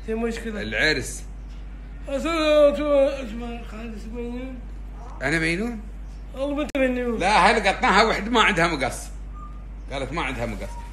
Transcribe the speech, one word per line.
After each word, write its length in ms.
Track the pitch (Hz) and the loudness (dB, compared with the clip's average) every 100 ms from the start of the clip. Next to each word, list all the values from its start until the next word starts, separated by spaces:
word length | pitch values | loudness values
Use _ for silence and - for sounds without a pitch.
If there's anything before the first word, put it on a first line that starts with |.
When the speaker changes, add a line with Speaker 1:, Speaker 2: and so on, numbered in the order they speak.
| - | -6
Speaker 1:
إيه 60 | |
مشكلة. 480 | 220 233 226 226 208 | -2 -2 -4 -6 -6
Speaker 2:
العرس. 600 | 107 110 151 139 107 - - - - - - - - - - | -4 0 2 0 -2 -8 -12 -12 -12 -12 -12 -14 -14 -12 -6
Speaker 1:
أصلاً 600 | 269 285 330 302 302 285 | -4 -2 0 4 8 8
أنتوا 560 | 285 294 285 269 269 | 6 2 4 4 2
اسمه 380 | 247 233 240 233 | -8 -8 -8 -8
خالد 320 | 208 214 233 214 | -10 -10 -10 -10
اسمه 580 | 220 240 240 240 262 254 - - - - - - | -10 -8 -8 -8 -8 -10 -10 -12 -12 -12 -12 -6
Speaker 2:
أنا 160 | 131 165 | -2 0
مينون؟ 420 | 160 170 233 226 214 - - - - | 0 0 -2 -4 -10 -12 -12 -12 -12
Speaker 1:
والله 200 | 240 285 | -6 -2
ما 80 | 285 | -2
أنت 140 | 294 285 | -2 2
مينون. 440 | 262 247 247 220 | 2 2 0 2
Speaker 2:
لا، 260 | 180 208 190 | 4 6 8
هاي 60 | |
لقطناها 520 | 220 190 185 247 190 | 6 4 2 4 6
وحدة 260 | 226 185 208 | 6 4 2
ما 120 | 240 | 4
عندها 240 | 208 175 170 | 6 6 4
مقص. 320 | 151 123 - - - - - - - - - - | 2 -2 -4 -10 -12 -12 -12 -12 -14 -14 -14 -8
قالت 200 | 135 131 | -6 -4
ما 100 | 160 | -4
عندها 240 | 135 117 117 | -4 -2 -4
مقص. 240 | 101 98 - - | -4 -8 -10 -12